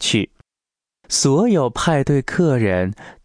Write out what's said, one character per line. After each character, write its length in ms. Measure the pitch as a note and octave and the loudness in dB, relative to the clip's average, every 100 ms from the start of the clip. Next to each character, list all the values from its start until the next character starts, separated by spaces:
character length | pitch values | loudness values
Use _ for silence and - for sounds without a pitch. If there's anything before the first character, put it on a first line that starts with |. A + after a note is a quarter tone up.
去。 300 | - A2+ - _ _ _ _ _ _ _ - | -4 -2 -4 _ _ _ _ _ _ _ -8
所 400 | - C#3+ C#3+ A#3+ | -2 2 2 2
有 180 | F#3 B2 | 2 0
派 340 | - - D3+ | -2 0 0
对 200 | C3+ C#3+ | 2 0
客 340 | - - E3+ B2+ | -2 0 0 2
人 380 | G#2+ F2+ F#2 G#2 - - | 2 0 -2 -6 -14 -20